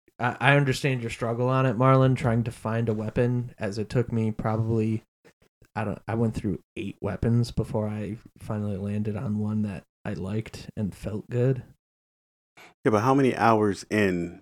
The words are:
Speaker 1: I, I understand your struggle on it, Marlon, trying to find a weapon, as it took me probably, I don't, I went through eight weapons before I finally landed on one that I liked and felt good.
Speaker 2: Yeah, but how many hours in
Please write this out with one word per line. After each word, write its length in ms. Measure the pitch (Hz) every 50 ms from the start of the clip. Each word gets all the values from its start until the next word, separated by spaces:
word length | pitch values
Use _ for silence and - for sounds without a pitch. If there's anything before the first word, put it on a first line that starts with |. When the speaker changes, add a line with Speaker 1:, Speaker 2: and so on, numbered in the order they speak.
| _ _ _
Speaker 1:
I, 180 | - 117 123 - -
I 160 | 117 131 143
understand 440 | 143 143 135 123 - - 143 131 123
your 100 | 117 113
struggle 380 | - - 127 113 117 117 123 127
on 180 | 131 131 131
it, 100 | 131 107
Marlon, 380 | 110 131 131 135 131 131 131 127
trying 280 | 123 - 123 113 120 113
to 60 | 113
find 380 | - - - 110 110 117 117 113
a 40 | 110
weapon, 580 | 107 107 107 - 127 123 123 123 123 120 123 - -
as 180 | 107 104 101
it 120 | 110 104 -
took 220 | - 127 117 -
me 200 | 120 113 110 110
probably, 720 | 107 - - 113 110 113 113 110 113 113 110 110 110 110 - _ _ _ _ - _ _ _ _ _ _ - _ -
I 80 | 107 110
don't, 180 | 104 92 - -
I 80 | - 110
went 180 | 113 117 110 117
through 260 | - - 107 85 - - _ _
eight 220 | - 95 98 - -
weapons 520 | - 98 92 - - 113 117 120 120 117
before 360 | - - 113 - - 110 107
I 300 | 107 104 107 104 107 107 113 - - _ -
finally 380 | - - 110 107 104 104 101
landed 380 | 95 101 101 104 107 107 110 104
on 220 | 98 135 110 104
one 240 | 104 107 104 107 107 107
that 200 | 104 95 76 - _ _ _ -
I 100 | 104 104
liked 540 | - 92 95 107 110 110 - - - - - -
and 200 | - 107 90 82
felt 340 | - - 104 104 107 - -
good. 320 | - 120 120 131 131 123 - - - _ _ _ _ _ _ _ _ _ _ _ _ _ _ _ _ - - - _ _ -
Speaker 2:
Yeah, 80 | 135
but 100 | 110 104
how 120 | 104 127 185
many 220 | 143 139 123 -
hours 500 | - 104 117 113 107 107 104 95 - - -
in 500 | - 107 104 95 90 87 85 85 87 90